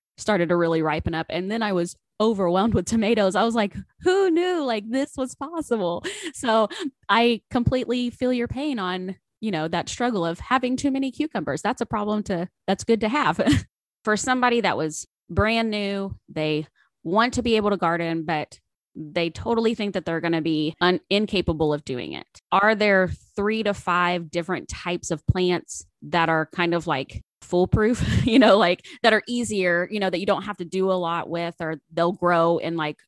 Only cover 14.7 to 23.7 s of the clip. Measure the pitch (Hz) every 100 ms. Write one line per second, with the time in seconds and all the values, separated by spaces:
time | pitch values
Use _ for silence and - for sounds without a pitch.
14.7 | 113 156 - - _ - 170 214 226 226
15.7 | 208 196 196 196 - - 156 156 151 151
16.7 | _ _ _ 165 202 233 247 233 214 208
17.7 | 190 170 170 165 165 160 151 - - _
18.7 | _ _ 175 151 175 170 - - 226 226
19.7 | 233 202 185 165 165 165 165 160 156 151
20.7 | - 180 269 - 202 214 190 170 156 156
21.7 | 147 - 123 73 71 - - _ 185 208
22.7 | 208 208 190 180 - _ - 202 220 208